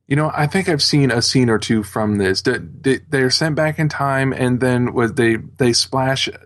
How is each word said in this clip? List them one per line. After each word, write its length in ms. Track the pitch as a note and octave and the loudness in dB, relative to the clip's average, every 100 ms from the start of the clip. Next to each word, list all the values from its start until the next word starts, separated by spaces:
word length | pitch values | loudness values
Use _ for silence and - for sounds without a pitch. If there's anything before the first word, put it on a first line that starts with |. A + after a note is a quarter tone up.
| - | -4
You 100 | C#3 | -2
know, 140 | D#3 - | 0 -2
I 120 | D3 | -2
think 200 | G3 F#3 | 0 0
I've 160 | D3+ | 0
seen 280 | - D3 C3+ | 2 2 2
a 100 | A#2 | 2
scene 280 | - C3+ B2 | 0 2 2
or 80 | G#2+ | 2
two 240 | - A2+ | 0 -2
from 360 | G2+ A#2 G#2+ G#2 | -2 -2 0 0
this. 240 | F#2+ F#2+ | 0 0
They, 160 | B2+ A#2+ | -2 -4
they, 400 | E2+ - C3+ B2 - | -6 -6 -2 -2 -2
they're 200 | C#3 B2+ | -2 0
sent 260 | - D#3+ D3+ | 0 0 0
back 240 | D#3 D3+ | -2 0
in 80 | D#3 | -2
time, 460 | - C#3 C3+ C3+ | -2 -2 0 0
and 260 | - B2+ B2 | 0 0 0
then 340 | B2+ B2 B2 | 2 2 0
what, 220 | C3 A#2 A#2 | 0 0 2
they, 220 | A#2 A2+ | 2 2
they 340 | - - B2 | -4 -2 2
splash 560 | A#2 - C3 C3 C3+ - - | 2 0 -2 -2 -2 -4 -8